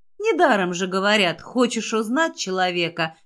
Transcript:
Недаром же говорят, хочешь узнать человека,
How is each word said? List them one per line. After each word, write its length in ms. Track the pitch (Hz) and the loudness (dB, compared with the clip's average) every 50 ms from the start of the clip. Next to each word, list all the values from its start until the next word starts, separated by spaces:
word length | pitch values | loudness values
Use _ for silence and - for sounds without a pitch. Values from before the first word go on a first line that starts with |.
| - - - - | -20 -20 -12 -4
Недаром 540 | 403 440 440 311 359 294 233 202 190 175 180 | -2 0 2 4 4 4 4 4 2 0 -2
же 120 | 175 190 | -4 -4
говорят, 560 | 185 180 196 190 202 214 214 196 170 160 - - | -4 -2 0 0 2 2 2 2 2 0 -4 -8
хочешь 500 | - - 247 247 240 - 226 214 - 226 | -6 0 0 0 0 0 -2 -6 -4 -2
узнать 440 | 220 226 208 247 294 330 330 320 | -4 -2 -2 0 0 0 0 -2
человека, 800 | - - 185 185 185 185 180 180 175 170 165 165 - 165 160 - _ _ | -6 -6 -4 -2 0 0 0 0 0 -2 -2 -2 -2 -4 -4 -6 _ _